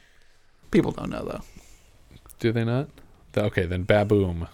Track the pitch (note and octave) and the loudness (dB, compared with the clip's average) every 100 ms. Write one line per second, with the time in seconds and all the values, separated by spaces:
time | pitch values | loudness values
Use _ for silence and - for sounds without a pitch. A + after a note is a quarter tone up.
0 | _ - - - _ _ - F#3 - - | _ -20 -20 -20 _ _ 0 2 2 -2
1 | - - - - - - - - _ - | -8 -8 -8 -10 -14 -20 -20 -20 _ -20
2 | - - - - A#2 A#2 A2+ B2 D3+ - | -20 -20 -20 -4 -2 0 0 -2 -4 -10
3 | - - - - G#2 - E2+ F2+ F2+ G#2 | -20 -20 -8 -2 -2 0 -2 -4 4 4
4 | G#2 G#2 F#2+ E2+ E2 | 6 4 2 -2 -8